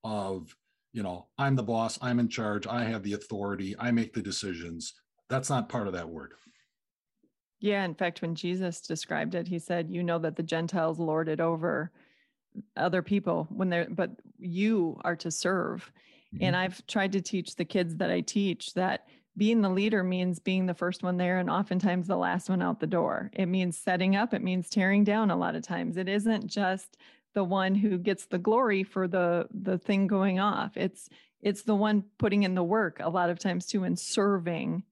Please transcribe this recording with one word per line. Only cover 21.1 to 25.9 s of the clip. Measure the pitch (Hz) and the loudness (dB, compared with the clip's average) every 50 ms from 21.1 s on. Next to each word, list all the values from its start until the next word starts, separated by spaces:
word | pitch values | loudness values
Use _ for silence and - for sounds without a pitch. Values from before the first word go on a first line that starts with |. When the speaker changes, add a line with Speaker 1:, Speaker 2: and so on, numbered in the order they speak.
| 180 | 0
Speaker 2:
there | 180 180 175 180 185 | 2 2 2 2 2
and | 180 175 | 0 0
oftentimes | 170 180 202 - 185 185 180 196 180 185 175 | 0 0 0 0 0 2 2 2 2 2 0
the | 180 - 180 | 0 0 0
last | 180 175 180 185 - - | 2 0 0 -2 0 0
one | 190 180 | 0 2
out | 175 175 165 - | 2 0 0 -2
the | - | -2
door. | 156 170 185 170 - - - - - - | 0 0 2 2 2 0 -2 -4 -6 -4
It | - 190 | -2 -2
means | 175 180 190 180 180 165 - | 0 2 0 0 0 -2 -4
setting | - - 180 175 185 190 196 202 | -2 -2 0 2 4 4 4 4
up. | 214 240 - | 2 0 0
It | 202 - | -2 0
means | 180 185 185 170 - | 0 0 -2 -2 0
tearing | - 208 185 190 196 202 208 | 0 2 4 6 6 6 6
down | 202 202 220 220 202 | 6 4 4 4 2
a | 170 180 | 2 2
lot | 170 175 - | 0 0 -2
of | 165 160 | -4 -4
times. | - 180 175 175 165 | -4 -4 -4 -4 -4